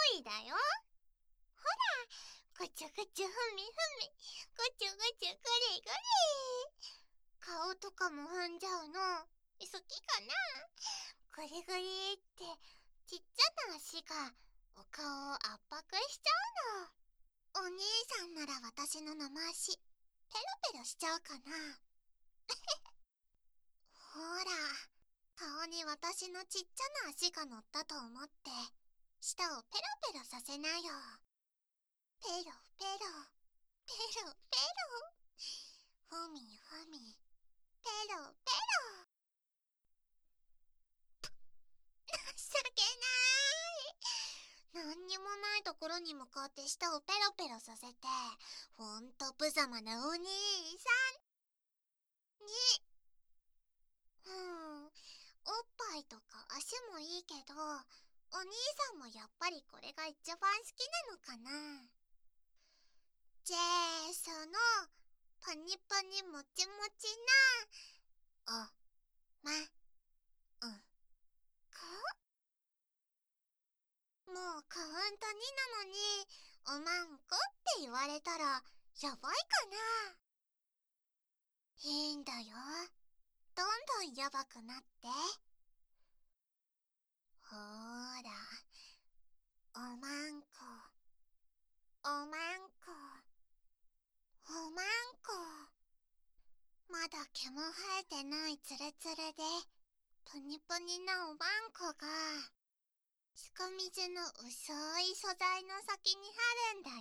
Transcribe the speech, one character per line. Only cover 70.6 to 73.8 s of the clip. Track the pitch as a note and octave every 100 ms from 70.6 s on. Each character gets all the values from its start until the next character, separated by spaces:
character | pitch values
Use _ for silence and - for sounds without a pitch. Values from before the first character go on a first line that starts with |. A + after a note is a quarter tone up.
| A#3
ん、 | G#3 - _ - - - _ - _ -
こ？ | - E4+ F#4 D5 G#5+ _ _ _ _ _ _ _ _ _ _ _ _ _ _ _ _